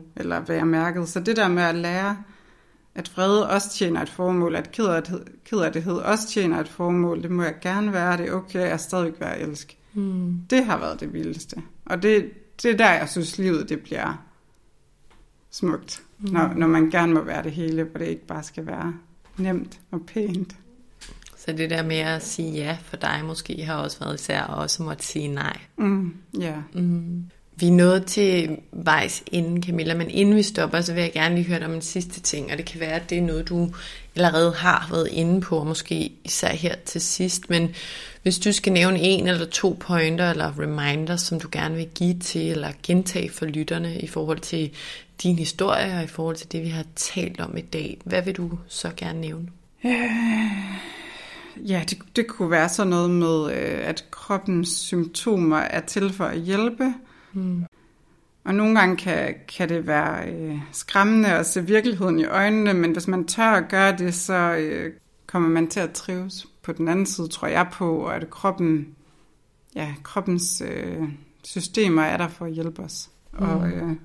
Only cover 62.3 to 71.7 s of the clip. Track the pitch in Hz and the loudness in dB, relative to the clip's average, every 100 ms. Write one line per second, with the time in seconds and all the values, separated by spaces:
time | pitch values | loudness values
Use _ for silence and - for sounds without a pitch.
62.3 | 190 202 220 208 185 170 165 180 185 165 | 2 4 4 4 4 4 2 0 0 0
63.3 | - 226 202 165 190 196 185 180 175 - | 2 4 4 4 4 4 4 0 -2 0
64.3 | 185 170 165 156 147 160 - _ _ - | 2 2 2 0 -2 -6 -10 _ _ -4
65.3 | 180 165 165 165 202 165 - - 180 190 | 2 4 4 2 0 -2 -4 -6 -6 -6
66.3 | - - _ - 165 165 180 190 - 165 | -10 -16 _ -8 -2 0 2 0 -2 -6
67.3 | - 139 160 180 - 175 160 - 165 160 | -4 0 0 0 0 0 0 -2 -4 -8
68.3 | - 196 185 165 156 147 - _ _ _ | -2 -2 2 2 2 -2 -12 _ _ _
69.3 | _ _ _ _ - 151 143 - 202 185 | _ _ _ _ -10 -8 -10 -8 -4 0
70.3 | 175 175 - - - 175 165 151 143 - | 0 0 -4 -6 -6 -6 -4 -6 -6 -16
71.3 | _ - 185 175 | _ -12 -8 -4